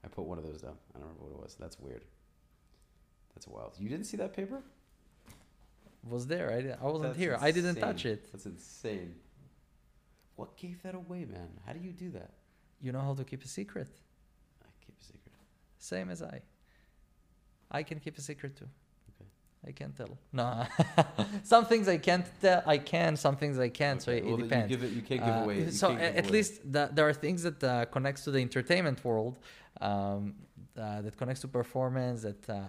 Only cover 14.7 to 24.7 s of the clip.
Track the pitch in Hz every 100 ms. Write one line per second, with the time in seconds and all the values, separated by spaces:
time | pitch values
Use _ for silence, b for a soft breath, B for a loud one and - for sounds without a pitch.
14.7 | _ - - - - - - _ _ _
15.7 | _ - 90 92 85 - 67 - _ b
16.7 | b b b _ _ _ _ _ _ _
17.7 | - 156 156 156 151 139 143 139 139 135
18.7 | - _ _ - - 101 _ _ _ 143
19.7 | 135 143 135 107 - _ 131 120 117 120
20.7 | - - - 151 - 202 202 - 233 233
21.7 | 233 196 170 180 180 180 - 196 180 -
22.7 | 151 147 170 165 151 147 143 147 131 123
23.7 | - 143 135 - 120 107 117 117 127 107